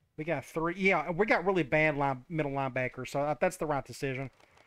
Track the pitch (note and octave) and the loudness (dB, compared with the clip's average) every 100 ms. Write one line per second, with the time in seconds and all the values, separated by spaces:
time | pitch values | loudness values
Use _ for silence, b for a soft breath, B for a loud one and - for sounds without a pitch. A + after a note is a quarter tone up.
0 | _ - D#3 C#3+ - D#3+ E3 F#3 F#3+ E3+ | _ -8 -4 -4 -4 -4 -2 0 2 2
1 | D#3 E3+ A3 A3+ F3+ F#3 C#3 D#3 D#3 C#3+ | 2 0 2 2 4 2 4 4 4 4
2 | C#3 C3 B2 D#3+ C#3+ C#3 C3+ B2+ B2+ - | 0 -2 -4 -2 -2 -2 -2 -2 -4 -6
3 | B2 - D3 D3 F#3 - D#3 C#3 - A#2+ | -6 -2 -2 0 0 0 -2 -2 -4 -6
4 | C#3 C3 C3+ - b b | -6 -4 -8 -14 b b